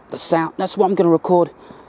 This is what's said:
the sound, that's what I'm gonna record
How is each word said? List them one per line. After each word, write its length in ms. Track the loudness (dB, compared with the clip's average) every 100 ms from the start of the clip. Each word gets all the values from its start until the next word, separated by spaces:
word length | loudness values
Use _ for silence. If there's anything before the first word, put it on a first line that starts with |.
| -18
the 80 | -12
sound, 360 | -2 -2 -2 -6
that's 200 | -6 0
what 100 | 0
I'm 80 | 2
gonna 140 | 2
record 420 | 2 2 0 0 -6 -20 -20